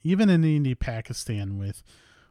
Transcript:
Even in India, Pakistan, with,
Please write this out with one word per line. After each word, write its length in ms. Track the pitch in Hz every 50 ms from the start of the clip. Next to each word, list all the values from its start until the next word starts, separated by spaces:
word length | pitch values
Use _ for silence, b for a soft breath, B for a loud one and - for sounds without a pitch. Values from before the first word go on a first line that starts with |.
| _
Even 260 | 156 185 190 220 202
in 140 | 185 165 160
India, 320 | 156 151 151 147 131 127
Pakistan, 840 | - - - 117 113 110 - 117 - - - 113 104 101 98 98
with, 280 | 98 101 98 104 - - b b b b b b b b b